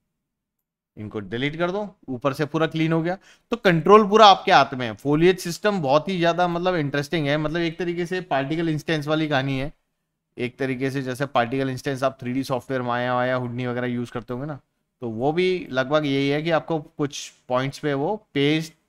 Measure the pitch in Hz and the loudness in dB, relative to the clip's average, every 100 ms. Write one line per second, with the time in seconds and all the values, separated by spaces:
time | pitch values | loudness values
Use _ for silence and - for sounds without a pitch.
0 | _ _ _ _ _ _ _ _ _ - | _ _ _ _ _ _ _ _ _ -14
1 | 104 107 98 117 143 160 175 196 202 - | -10 -10 -8 -4 -4 -2 -4 -4 -8 -12
2 | - 127 143 131 147 156 156 160 160 165 | -10 -4 -2 -2 -2 0 -2 0 0 0
3 | 165 190 - _ _ 240 196 165 165 214 | 0 -6 -10 _ _ 0 2 4 8 8
4 | 202 214 208 190 - 165 135 131 120 101 | 8 8 10 8 6 4 4 0 -6 -4
5 | 139 151 175 185 175 160 208 196 139 151 | 0 4 4 2 -2 -4 -2 0 2 2
6 | 165 185 170 165 180 170 180 180 143 143 | 2 0 0 2 0 0 0 0 0 -2
7 | 143 175 143 151 151 170 165 160 175 170 | -2 -2 0 0 0 -2 -4 -2 -4 -4
8 | 170 185 180 135 139 160 165 156 - 156 | -4 -6 -2 -2 -2 -2 -2 -2 -2 -4
9 | 147 156 156 143 135 135 139 - _ _ | -2 -2 0 0 0 -4 -6 -10 _ _
10 | _ _ _ - 123 123 131 127 135 135 | _ _ _ -8 -8 -4 -4 -2 -4 -4
11 | 127 123 139 127 117 135 135 127 147 135 | -6 -4 -2 0 0 0 -4 -4 -6 -2
12 | 135 131 120 127 131 127 - 131 123 120 | -2 -4 -6 -6 -4 -4 -4 -4 -2 -2
13 | 123 123 123 127 123 120 127 120 123 120 | -2 0 0 -2 -4 -6 -6 -4 -4 -4
14 | 117 123 110 123 147 135 - _ _ _ | -6 -10 -10 -10 -10 -12 -18 _ _ _
15 | 120 110 135 160 185 180 - 127 131 151 | -8 -2 -2 0 0 0 -4 -4 0 0
16 | 147 135 139 147 160 156 - 160 151 - | 2 0 0 0 0 -2 -2 -4 -6 -6
17 | 143 - - - - 123 135 - 151 139 | -6 -6 -14 -18 -4 -2 -2 -4 -4 -2
18 | 151 214 - 143 143 156 160 - | -2 -6 -6 0 2 2 -2 -12